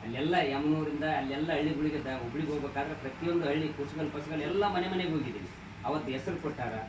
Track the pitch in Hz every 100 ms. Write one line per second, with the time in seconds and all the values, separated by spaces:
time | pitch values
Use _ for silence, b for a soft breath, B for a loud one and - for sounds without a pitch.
0 | 113 120 151 180 143 135 151 156 151 147
1 | 156 147 135 139 160 147 151 143 151 147
2 | 123 131 120 139 151 147 139 139 147 151
3 | 131 - 170 170 147 151 151 - 143 156
4 | 151 147 147 156 151 196 202 180 185 185
5 | 175 156 123 104 92 - - - 127 147
6 | 151 131 - 170 151 - 113 110